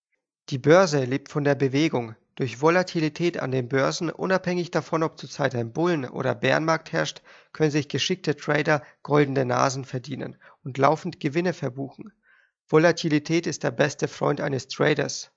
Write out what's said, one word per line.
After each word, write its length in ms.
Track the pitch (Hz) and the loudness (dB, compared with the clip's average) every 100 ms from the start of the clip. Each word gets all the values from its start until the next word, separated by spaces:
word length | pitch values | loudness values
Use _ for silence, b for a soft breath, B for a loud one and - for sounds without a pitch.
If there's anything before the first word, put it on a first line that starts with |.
| _ _ _ _ - | _ _ _ _ -10
Die 100 | 135 | 0
Börse 460 | 135 170 185 147 | 6 6 6 2
lebt 260 | 123 139 - | 0 -4 -4
von 140 | 151 | -2
der 100 | 143 | 0
Bewegung. 600 | 135 135 135 156 135 113 110 _ - | 2 2 2 0 0 -4 -10 _ -6
Durch 240 | 135 113 | -6 0
Volatilität 800 | 156 180 180 170 156 151 170 170 | 2 4 2 -2 -2 0 -2 -2
an 140 | 139 | -2
den 160 | 131 120 | -2 0
Börsen, 420 | 135 147 156 160 | 0 0 0 -4
unabhängig 640 | - 180 185 180 180 175 | -4 -2 0 0 -4 -2
davon, 320 | 165 - 160 | -4 -2 -2
ob 160 | 160 - | -2 -4
zurzeit 340 | 131 - 135 | -12 -4 -2
ein 180 | 120 117 | -2 -4
Bullen- 320 | 117 175 165 | -2 0 0
oder 300 | 123 - 127 | -4 -4 -4
Bärenmarkt 560 | 113 131 139 160 160 - | 0 2 2 2 -2 -2
herrscht, 320 | 165 151 - - B B | -4 -4 -6 -18 B B
können 180 | - 156 | -2 0
sich 180 | 147 139 | 2 -2
geschickte 480 | 135 - 185 - 139 | -2 -2 -2 -2 -2
Trader 460 | - 147 151 147 - B | -2 0 2 0 -2 B
goldene 400 | - 147 143 135 | 0 2 4 2
Nasen 400 | 123 123 135 131 | 0 2 0 -2
verdienen 520 | 127 127 123 127 131 127 b b | -8 -10 -8 -10 -10 -14 b b
und 120 | 139 127 | -10 2
laufend 440 | 139 156 180 - | 4 2 -2 -6
Gewinne 320 | 151 151 180 | -4 -2 -2
verbuchen. 600 | 165 135 127 135 - - - b b b b _ | -2 -6 -8 -12 -14 -20 -20 b b b b _
Volatilität 800 | 156 170 165 165 156 147 165 165 | 4 4 2 0 0 0 -2 -2
ist 160 | 147 | -4
der 80 | 139 | -2
beste 380 | 123 143 - 147 | 0 0 -2 -6
Freund 320 | - 147 147 | -2 -2 0
eines 260 | 147 131 - | -2 -4 -6
Traders, 640 | - 151 147 139 - - | 0 2 2 -2 -6 -14